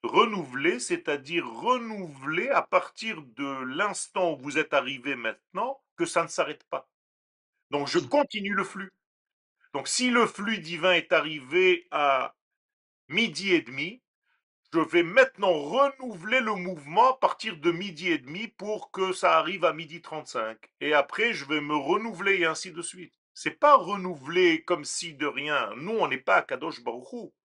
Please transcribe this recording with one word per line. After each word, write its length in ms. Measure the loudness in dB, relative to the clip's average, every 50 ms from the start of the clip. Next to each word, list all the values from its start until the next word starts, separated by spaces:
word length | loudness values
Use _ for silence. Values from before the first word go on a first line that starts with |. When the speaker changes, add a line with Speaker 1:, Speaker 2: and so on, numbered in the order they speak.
| -6
Speaker 1:
Renouveler, 720 | 2 2 4 4 4 0 -6 -8 -8 -8 -2 0 0 0 0
c'est-à-dire 720 | -4 -4 -4 -4 -2 -4 -4 -4 -4 -4 -4 -4 -4 -4
renouveler 960 | -12 -6 0 0 0 0 -2 -8 -8 -10 -10 -12 -12 -10 -8 -4 -4 -2 -2 0
à 120 | 0 0
partir 600 | 0 _ 0 0 0 0 _ -12 -10 -8 -8 -10
de 420 | -12 -16 _ -8 -6 -6 -6 -6 -8
l'instant 720 | -6 -2 -2 -2 -2 -2 -6 -10 -6 _ 0 0 0 0
où 40 | -4
vous 200 | -8 -4 -2 -2
êtes 140 | 0 2
arrivé 440 | 2 0 0 0 -8 -8 -6 -6 -6
maintenant 680 | -4 -4 -6 -6 _ _ _ _ -4 -4 -4 -6 -10 _ _ _
que 80 | -4 -4
ça 180 | 0 2 0
ne 60 | 0 0
s'arrête 340 | -2 -2 -2 -2 -4 _ _
pas. 240 | _ -10 -10 -10 _ _ _ _ _ _ _ _ _ _ _ _ _ _ _ _ _
Donc, 180 | -4 -4 -4 0
je 100 | 0 0
Speaker 2:
Hmm. 100 | 0 2
Speaker 1:
continue 440 | 2 2 2 2 -4 -8 -6 -4 -2
le 80 | -2
flux. 300 | -4 -4 -8 -12 -14 -14 _ _ _ _ _ _ _ _ _ _ _ _ _ _ _ _ -8
Donc, 140 | -6 -4 -4
si 220 | -2 0 0 2
le 160 | 4 4 4
flux 320 | 2 0 -4 -4 -4 -4 -4
divin 340 | -4 -8 -6 2 4 4
est 200 | 4 4 4 _
arrivé 760 | 2 2 2 0 -6 -8 -8 0 2 4 6 6 4 2 0 _
à 460 | -2 2 4 4 4 2 0 -4 _ _ _ _ _ _ _ _ _ _ _ _ _ _ _ _
midi 440 | -2 -2 -2 -2 -2 -6 0 2
et 100 | 2 2
demi, 380 | 2 -2 -8 -8 -8 -8 -8 -14 _ _ _ _ _ _ _ _ _ _ _ _ _ _
je 60 | 0 0
vais 240 | 0 4 4 2
maintenant 500 | 2 4 6 6 6 6 _ 0 2 2
renouveler 880 | 2 2 0 -2 2 2 2 2 0 -6 -12 -12 -12 -10 -6 -2 0 0
le 140 | 0 0 -4
mouvement 560 | -4 -6 -8 -8 -10 -12 -2 4 4 6 6
à 60 | 4
partir 400 | 4 0 0 0 _ -8 -10 -10
de 160 | 0 2 2
midi 380 | 2 2 -6 -10 -10 -6 -2 -2
et 80 | -2 -2
demi 280 | -2 -8 -10 -10 -10
pour 460 | -12 _ -12 -6 -6 -6 -6 -8 _
que 200 | -4 -2 -2 -2
ça 260 | -2 2 4 6 6 6
arrive 260 | 4 2 -2 2 2
à 80 | 2
midi 300 | 2 0 -10 -12 -14 -18
trente-cinq. 680 | _ -10 -10 -10 -10 -6 -6 -4 -4 -4 -6 _ -18 _ _ _
Et 120 | -2 2
après, 400 | 4 4 2 2 -2 0 0 0
je 120 | 0 -4 -4
vais 140 | -4 -4 -4
me 140 | -2 -2 -2
renouveler 640 | -2 0 0 0 0 0 -6 -8 -4 0 0 2
et 100 | 2 2
ainsi 240 | 0 0 -4 -8 -12
de 120 | -12 -10
suite. 320 | -12 -12 -12 -14 -18 -20 _ _ _ _ _
C'est 240 | -8 -8 -8 -2 _
pas 180 | 8 8 8
renouveler 880 | 8 6 2 -4 -4 -4 -6 -8 -8 -10 -2 2 4 6 6 4 2 0
comme 200 | -2 -2 -2 -2
si 300 | -8 -8 -8 -8 -10 -6
de 120 | -4 -4
rien. 440 | -4 -4 -4 -4 0 0 0 0 -2 -6
Nous, 160 | -8 -6 -4
on 160 | 0 0 0 0
n'est 100 | -2 -4
pas 180 | _ 2 2
à 60 | 2
Kadosh 400 | 2 0 -8 -6 -6 -8 -10 -8 -8
Baruch 280 | -8 -8 -8 -12 -14
Hu. 200 | -14 -14 -14 -14 _ _